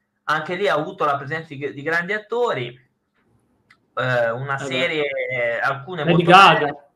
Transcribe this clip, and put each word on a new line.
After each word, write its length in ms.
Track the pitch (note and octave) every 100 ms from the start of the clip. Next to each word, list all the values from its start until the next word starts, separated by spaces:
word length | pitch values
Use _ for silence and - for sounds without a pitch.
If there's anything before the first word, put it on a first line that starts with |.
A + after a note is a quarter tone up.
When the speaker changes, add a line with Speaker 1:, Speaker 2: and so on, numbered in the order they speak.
| _ _
Speaker 1:
Anche 320 | - D#3 D#3 F3+
lì 120 | G3
ha 60 |
avuto 320 | D3+ F3+ F#3+ D3+
la 100 | C#3
presenza 380 | C#3 D#3+ D#3+
di, 180 | C3+ C#3+
di 80 | C#3
grandi 320 | D3 E3+ F3
attori, 540 | G#3 G#3 A#3 A#3+ C#3 B2+ - _ _ _ _ _ _ _ _ _ - _
eh, 360 | - B2+ B2 A#2
una 260 | A#2+ C#3 C#3
Speaker 2:
Eh 20 |
beh. 60 |
Speaker 1:
serie, 400 | C#3 C3 E3+ D#3 C#3+ C3+ B2+
eh, 260 | B2+ A#2+ A#2
alcune 460 | C#3 C3 F#3 F3
Speaker 2:
Lady 200 | D3 E3+
Speaker 1:
molto 60 | E3+
Speaker 2:
Gaga. 280 | F#3 F#3 D#3
Speaker 1:
belle. 300 | C#3+ - -